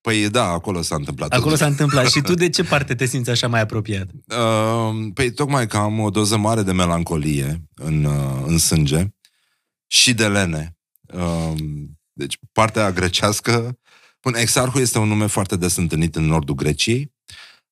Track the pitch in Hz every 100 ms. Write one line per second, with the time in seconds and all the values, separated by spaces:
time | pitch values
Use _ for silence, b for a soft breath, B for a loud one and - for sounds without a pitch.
0 | - 110 104 113 107 87 85 92 80 80
1 | 71 71 78 127 123 156 151 139 151 139
2 | 131 151 139 175 175 - 175 147 143 123
3 | 131 135 120 120 123 117 107 110 104 101
4 | 92 - - 113 113 110 110 113 110 110
5 | 110 90 131 110 143 143 113 107 104 107
6 | 107 101 107 107 104 113 95 92 90 85
7 | 85 82 73 73 69 82 78 - 76 78
8 | 73 73 69 65 67 82 - 85 73 78
9 | 98 - _ _ _ _ _ _ _ -
10 | - 113 107 101 95 78 80 82 _ _
11 | _ 87 87 85 82 78 78 73 73 78
12 | _ - 71 - - - 110 113 104 87
13 | 90 - - 104 - 120 117 123 b b
14 | b b - 117 117 - 127 131 123 120
15 | 107 107 107 - 95 95 90 87 85 78
16 | 82 78 78 80 71 69 71 73 - 120
17 | 143 _ _ B B B _